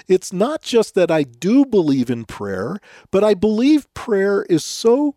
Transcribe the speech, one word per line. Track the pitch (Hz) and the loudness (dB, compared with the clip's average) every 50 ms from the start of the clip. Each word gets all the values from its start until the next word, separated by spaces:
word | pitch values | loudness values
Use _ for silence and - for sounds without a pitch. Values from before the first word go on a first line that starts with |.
| - - | -2 0
it's | 185 180 - - 190 | 0 0 0 -4 -4
not | 180 208 269 311 320 - | -2 -2 -2 -4 -6 -8
just | - - 233 208 - - | -2 0 0 0 0 0
that | 196 180 165 165 | 0 2 2 2
I | 160 147 | 0 -2
do | 127 120 _ - 185 233 277 285 | -4 -8 _ -2 2 2 4 4
believe | 269 233 202 165 151 135 135 123 117 | 4 2 0 2 2 0 0 0 -2
in | 127 117 113 | -4 -6 -8
prayer, | - - - 101 101 98 92 98 127 180 208 - _ - - _ _ - | -12 -12 -10 -8 -6 -6 -6 -6 -6 -8 -10 -14 _ -20 -20 _ _ 0
but | 190 208 | 2 2
I | 214 208 | 2 2
believe | 185 190 214 214 214 240 277 311 294 - _ _ | 2 0 0 0 2 2 4 2 2 0 _ _
prayer | - - - 214 196 190 202 202 196 - - | -14 -6 -2 -2 0 0 0 0 -2 0 0
is | 185 151 - | -2 -2 -2
so | - - - - 226 233 269 294 294 277 | -6 -10 -2 0 2 2 2 0 -2 -4